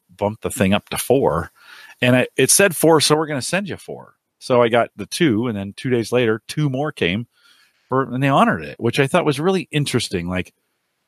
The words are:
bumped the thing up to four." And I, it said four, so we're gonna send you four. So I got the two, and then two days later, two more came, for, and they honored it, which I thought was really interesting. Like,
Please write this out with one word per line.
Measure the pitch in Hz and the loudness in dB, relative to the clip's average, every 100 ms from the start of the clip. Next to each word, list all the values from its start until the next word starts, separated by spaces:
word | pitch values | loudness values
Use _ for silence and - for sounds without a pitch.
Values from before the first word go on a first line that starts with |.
| _ - | _ -4
bumped | 104 110 | -4 -4
the | 90 | -6
thing | - 95 | -2 0
up | 101 - | 0 -2
to | - | -6
four." | - 131 92 80 82 _ - - - - | 0 2 2 0 -4 _ -20 -20 -16 -2
And | 123 127 | 2 2
I, | - - | 0 0
it | 135 | 2
said | - 202 151 | 4 2 2
four, | 156 160 | 4 4
so | - 156 | 4 0
we're | 151 | -2
gonna | 143 | -6
send | - 175 196 | -4 -6 -6
you | 98 | -10
four. | - 64 - _ _ _ | -12 -16 -16 _ _ _
So | - 123 | 0 2
I | 120 | 4
got | 117 - - | 2 0 -4
the | 98 | -8
two, | - 165 104 123 | 0 2 2 0
and | 101 | -4
then | 98 | -8
two | - 131 | -8 -2
days | 120 107 | -2 0
later, | 123 117 110 - | 0 0 -2 -4
two | - 147 | -4 -2
more | 127 151 | -2 -6
came, | - 85 101 120 _ _ _ _ _ - | -2 0 -2 -6 _ _ _ _ _ -4
for, | 131 | -2
and | 127 123 | -2 0
they | 139 | 2
honored | 147 226 90 | 4 2 0
it, | 78 - | -6 -4
which | 117 - | -2 0
I | 135 | 2
thought | 175 151 | 2 0
was | 135 | 0
really | 170 190 - | 0 -2 -2
interesting. | 151 131 123 - 92 87 | -4 -2 -2 -2 -6 -4
Like, | 90 87 _ _ _ _ _ | -6 -8 _ _ _ _ _